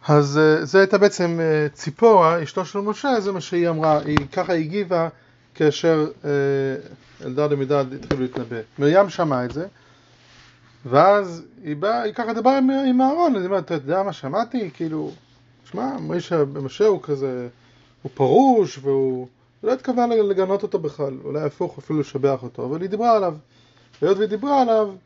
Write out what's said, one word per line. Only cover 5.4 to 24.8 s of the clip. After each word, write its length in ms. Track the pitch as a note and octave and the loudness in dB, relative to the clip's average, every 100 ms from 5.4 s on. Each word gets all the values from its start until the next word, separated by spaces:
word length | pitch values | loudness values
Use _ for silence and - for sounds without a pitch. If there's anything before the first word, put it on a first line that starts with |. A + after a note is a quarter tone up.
| _ | _
כאשר, 520 | - D#3 C#3+ E3 D#3 D3+ - | 0 0 2 0 2 0 -6
אה, 60 | D3 C#3+ C#3 C#3 C3+ C3 - - _ _ | -4 -2 0 0 -2 -4 -10 -20 _ _
אלדד 240 | - B2+ D3 | -8 -2 0
ומדד 340 | D3 C3+ C#3+ C3 | 0 0 0 0
התחילו 280 | C3+ A2+ C#3+ | -6 -6 -4
להתנבא. 340 | B2+ B2+ A#2 A#2+ A2 - | -4 -6 -8 -10 -12 0
מרים 320 | C#3+ F3+ G3+ | 4 4 2
שמעה 340 | - E3 C3 | 0 -2 -2
את 60 | B2 | -4
זה, 140 | B2+ F#3+ _ _ _ _ _ _ - - _ _ _ C3+ | -8 -12 _ _ _ _ _ _ -20 -20 _ _ _ 0
ואז 560 | C3 F3+ G#3 F#3+ E3 - - | 4 6 6 2 -10 -16 -16
היא 120 | D#3+ D3 | -10 -4
באה, 260 | F#3+ A#3+ | -2 -2
היא 120 | A3 | -4
ככה 180 | G#3+ A3+ | -6 -6
דיברה 260 | A#3 A#3 C4+ | 0 2 4
עם, 120 | C4 | 2
עם 300 | C4+ C4+ B3+ | 2 0 2
אהרון, 360 | C4 D#4 F4 A#3 | 2 2 0 0
אז 60 | |
היא 60 | F#3 | -2
אומרת, 160 | G3 | -4
"אתה 100 | E3 | -2
יודע 280 | E3 C3 F3+ | -6 -2 -2
מה 100 | G3 | -2
שמעתי? 580 | E3 C3+ F3+ A#3+ B3+ G3 | -6 -6 -4 -4 -4 -6
כאילו, 360 | - E3 D#3 - D#3 _ _ _ _ | -8 -8 -6 -8 -12 _ _ _ _
שמע, 320 | _ F#3 B3+ C4+ | _ -8 -8 -8
משה, 440 | D#3 E3+ - E3+ | -6 -6 -2 -2
משה 420 | C#3 D3 C3+ - G#3+ | -2 -4 -10 0 2
הוא 160 | F#3+ | 2
כזה, 460 | - C#3+ C3+ B2+ B2 _ _ _ _ _ | -2 -6 -4 -6 -10 _ _ _ _ _
הוא 100 | - | -16
פרוש, 640 | - C3 E3+ C4+ A#3+ E3 - | 0 4 6 6 4 2 -2
והוא, 460 | C3+ C3+ C3 B2+ B2+ _ _ _ | -2 0 0 -4 -10 _ _ _
לא 100 | G#3+ | -4
התכוונה 420 | B3+ - B3 A#3+ | -4 -4 -2 0
לג-, 160 | A3+ G#3 | 2 0
לגנות 320 | F#3+ F#3+ G3 | 0 0 -2
אותו 160 | G3+ F#3+ | -2 -4
בכלל, 360 | D#3 C#3+ C#3 C3+ | -4 -6 -8 -6
אולי 180 | C#3+ C#3+ | -8 -6
הפוך, 360 | D3+ - D3 D3 | -6 -4 -8 -8
אפילו 220 | - D#3 | -6 -4
לשבח 420 | C#3 C3+ C#3 C3 | -4 0 0 0
אותו." 220 | A#2+ - | -6 -10
אבל 160 | B2 D#3 | -8 -6
היא 100 | F#3+ | -6
דיברה 260 | G3+ A#3+ A3 | -2 2 4
עליו. 180 | F#3 D#3 _ _ _ _ _ _ | 2 -4 _ _ _ _ _ _
והיות 160 | D3+ F#3+ | 0 2
והיא 100 | G#3 | 0
דיברה 340 | G#3+ C#4 C#4 | -2 0 2
עליו 280 | B3 A3 | 4 2